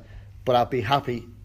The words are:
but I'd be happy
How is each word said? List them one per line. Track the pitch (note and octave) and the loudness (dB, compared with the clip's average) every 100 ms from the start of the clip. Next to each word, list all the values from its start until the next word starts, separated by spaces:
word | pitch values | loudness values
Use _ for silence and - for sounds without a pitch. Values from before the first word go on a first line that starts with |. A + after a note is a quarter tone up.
| - - - - | -8 -18 -18 -6
but | - B2 | 2 4
I'd | A#2 | 4
be | C3 | 0
happy | A2 C#3+ - A#2+ - - | 2 0 0 -6 -8 -16